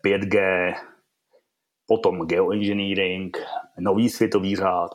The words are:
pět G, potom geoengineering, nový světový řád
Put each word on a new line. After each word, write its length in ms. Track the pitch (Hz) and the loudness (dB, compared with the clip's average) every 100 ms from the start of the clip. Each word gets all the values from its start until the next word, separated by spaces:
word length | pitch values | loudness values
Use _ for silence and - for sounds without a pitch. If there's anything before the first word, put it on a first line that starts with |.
pět 200 | 98 98 | 0 0
G, 520 | 98 98 95 92 90 - - _ _ _ _ _ _ _ _ _ - | 2 2 2 2 0 -4 -12 _ _ _ _ _ _ _ _ _ 0
potom 400 | 113 95 90 82 | 2 2 0 -2
geoengineering, 1120 | 85 92 104 101 101 98 98 92 92 92 - - - - - | 0 2 0 0 -2 -2 0 -2 -2 -6 -8 -8 -10 -10 -6
nový 300 | 98 98 117 | 0 2 2
světový 460 | - 113 101 95 98 | 2 2 2 0 0
řád 360 | 95 90 85 | 0 0 -2